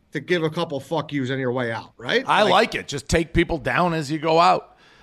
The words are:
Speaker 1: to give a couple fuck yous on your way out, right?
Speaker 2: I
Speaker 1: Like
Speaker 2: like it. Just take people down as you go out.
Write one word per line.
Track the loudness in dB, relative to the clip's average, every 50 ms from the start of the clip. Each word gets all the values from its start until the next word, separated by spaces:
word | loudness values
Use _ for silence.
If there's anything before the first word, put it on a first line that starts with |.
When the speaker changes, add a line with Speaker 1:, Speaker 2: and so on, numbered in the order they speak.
| _ _ _
Speaker 1:
to | -12
give | -4 -2 -2 0 0
a | -2
couple | -2 -4 -4 -4 -6 -8
fuck | -6 -4 -4 -4 -4 -4 -4
yous | -4 -4 -2
on | -4 -4
your | -2 -2 -2
way | -2 -4 -4 -6
out, | -8 -10 -12 _
right? | _ -6 -2 -2 -2 0
Speaker 2:
I | 2 2 2 4
Speaker 1:
Like | 4
Speaker 2:
like | 4 4 2 2 -2
it. | -8 -8 -6
Just | -10 -10 -4 0
take | 0 0 0 0 0
people | 0 0 0 0 -4
down | -4 -2 0 0 0 0 0
as | -2 -4 -4
you | -6 -4
go | 0 2 4 6
out. | 6 6 4 2 0 -8 -20 _ _ _ _ _